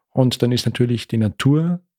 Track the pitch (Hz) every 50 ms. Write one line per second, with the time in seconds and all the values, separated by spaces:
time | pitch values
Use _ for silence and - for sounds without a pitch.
0 | _ _ - 131 131 123 - - 127 120 123 117 - 120 - - 123 120 120 110
1 | - - - 113 110 101 - - - 139 147 156 165 175 175 175 _ _ _